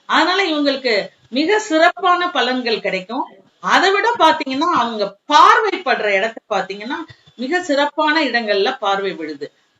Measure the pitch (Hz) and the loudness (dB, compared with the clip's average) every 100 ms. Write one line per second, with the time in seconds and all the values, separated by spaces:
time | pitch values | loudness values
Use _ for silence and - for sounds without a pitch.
0 | - 247 330 381 381 302 285 269 262 208 | -2 0 2 0 0 0 0 -2 0 -2
1 | 180 - _ 247 320 427 415 320 339 359 | -2 -12 _ -4 0 0 2 2 2 2
2 | 359 359 359 285 240 254 233 208 190 185 | 0 2 0 -2 -2 -2 -2 -4 -4 -6
3 | 185 247 349 - _ _ 180 254 370 392 | -6 -8 -8 -12 _ _ 0 2 4 2
4 | 440 480 320 311 285 262 339 311 233 220 | 0 2 2 2 -2 -2 0 0 -2 -2
5 | 196 - - 294 339 453 427 359 262 220 | -6 -8 2 6 6 6 2 -2 -2 0
6 | 208 196 220 226 _ 202 185 202 220 330 | 0 0 -2 -6 _ -4 -4 -8 -10 -10
7 | 320 - _ - 254 349 349 277 294 311 | -10 -18 _ -10 -4 -4 0 0 0 0
8 | 302 311 277 233 220 202 220 254 202 196 | 0 0 0 -2 0 0 0 -2 -2 -2
9 | 196 165 151 143 143 _ _ _ | -4 -6 -10 -10 -14 _ _ _